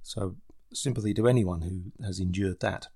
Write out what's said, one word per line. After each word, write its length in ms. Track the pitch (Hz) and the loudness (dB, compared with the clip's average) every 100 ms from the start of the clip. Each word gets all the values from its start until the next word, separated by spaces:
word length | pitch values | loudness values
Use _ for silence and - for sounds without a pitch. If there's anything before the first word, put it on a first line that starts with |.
So 340 | - - 95 95 - - - | -8 -4 -4 -6 -18 -20 -12
sympathy 400 | - 143 117 107 | -4 -2 0 0
to 140 | 101 117 | 4 6
anyone 340 | 123 92 85 | 6 4 0
who 420 | 85 92 90 - | -4 -6 -8 -8
has 140 | 104 92 | -6 -2
endured 420 | 92 92 95 90 | 0 2 0 0
that 260 | 104 95 - | -2 -4 -12